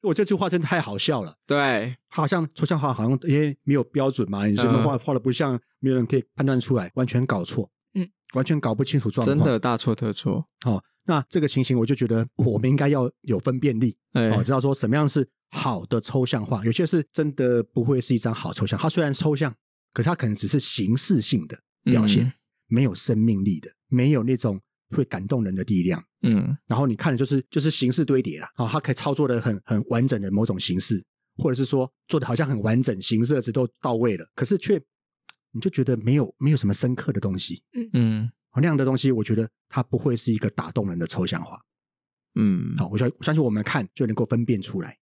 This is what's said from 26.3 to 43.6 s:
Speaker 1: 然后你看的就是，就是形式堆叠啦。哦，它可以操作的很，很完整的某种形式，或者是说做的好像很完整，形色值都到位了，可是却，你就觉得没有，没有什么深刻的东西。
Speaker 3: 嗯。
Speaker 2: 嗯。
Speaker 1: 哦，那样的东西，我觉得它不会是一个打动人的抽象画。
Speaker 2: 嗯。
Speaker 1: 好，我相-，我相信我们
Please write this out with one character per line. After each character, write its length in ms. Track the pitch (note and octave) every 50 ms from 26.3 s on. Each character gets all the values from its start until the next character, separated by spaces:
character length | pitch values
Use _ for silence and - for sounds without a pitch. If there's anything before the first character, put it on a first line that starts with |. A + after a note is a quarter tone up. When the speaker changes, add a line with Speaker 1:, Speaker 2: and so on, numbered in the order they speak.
| A2+ G2+ - - C#3 - _
Speaker 1:
然 100 | _ A2+
后 80 | A#2 C#3+
你 80 | C3+ A2+
看 180 | - - E3
的 60 | C3
就 80 | A#2 C#3
是， 180 | B2+ C#3+ C3+ - _
就 120 | - D#3+
是 100 | C#3 D#3
形 200 | D3+ - C3 B2
式 120 | B2 - D#3
堆 180 | B2+ C#3 C3
叠 180 | B2+ - - D2+
啦。 100 | - - _
哦， 100 | - B2 A2
它 100 | - D#3
可 120 | - -
以 40 | -
操 180 | - - D3+ C#3
作 140 | - D3+
的 120 | B2+ B2 A#2
很， 200 | A2 B2+ G#2+ F#2+ _
很 160 | - A#2 G#2 -
完 180 | - - A#2 B2
整 160 | C3+ C3 G#2+
的 80 | G2 F#2+
某 160 | F#2+ G2+ A2+
种 140 | - G2 F#2
形 180 | - - - F3+
式， 220 | - - A#2 F#2 - _ _ _ _ _ _
或 120 | - - D#3
者 60 | B2+
是 80 | A#2+ C3+
说 280 | B2 - C3+ B2+ B2+ _ _ _
做 120 | - - D#3
的 80 | B2+
好 80 | - A#2+
像 120 | A#2+ D#3+
很 140 | C3 C3+ A2
完 200 | G2+ A2 A2 B2
整， 200 | C3 B2 A2 F#2+
形 220 | F#2+ - A2+ G#2+ A#2
色 160 | B2 D3 C3
值 120 | A#2 -
都 140 | A2 C#3+ B2+ G#2+ _ _
到 140 | - C3 A#2+
位 220 | A2+ A#2+ A#2+ G2+
了， 100 | E2+ E2 _ _
可 80 | - C3+
是 140 | - G3+
却， 220 | F#3 - - G#3 - - _ _ _ _ _ _ _ _ - - _ _ _
你 100 | - A2+
就 80 | - B2
觉 140 | - - B2+
得 120 | B2 B2+
没 180 | A2+ G#2 A2+ C3+
有， 200 | D3 B2 F#2+ -
没 140 | _ B2+ C#3+
有 60 | D#3
什 100 | C3 -
么 60 | G2+ G2+
深 200 | - - B2 B2+
刻 180 | - - -
的 80 | A#2 G#2
东 200 | - G2+ F#2+ F#2
西。 240 | - - F2 - _ _ _
Speaker 3:
嗯。 160 | - A#3 A3+ -
Speaker 2:
嗯。 380 | B2+ A#2+ A2 A2 G#2+ A2 A#2 - _ _ _
Speaker 1:
哦， 100 | _ C3
那 60 | D3
样 100 | F3 D#3
的 80 | C#3 C3+
东 100 | C3 C3
西， 160 | B2+ - C3+
我 120 | B2+ A2 G#2+
觉 100 | - A2+
得 160 | G#2+ A2+ A2 _ _ _ _
它 120 | - C3+
不 160 | B2 _ -
会 180 | B2 - D3 A#2+
是 160 | A#2 - -
一 60 | A2+
个 100 | G#2+ - G2+
打 200 | - - - -
动 160 | - B2 G#2 G2
人 100 | F2 E2+
的 80 | E2+
抽 180 | D#2+ - - F2+
象 160 | F2 F2+ E2+
画。 180 | E2+ - - - _ _ _ _ _ _ _ _ _ _ _ _ _ _ _
Speaker 2:
嗯。 400 | - A2 G#2 F#2+ F2 E2 E2 E2
Speaker 1:
好， 100 | D#2+ - -
我 60 | -
相-， 100 | C#3 B2+ B2 -
我 60 | _ -
相 100 | - D#3
信 100 | D#3+ D3
我 60 | B2
们 140 | G#2+ G#2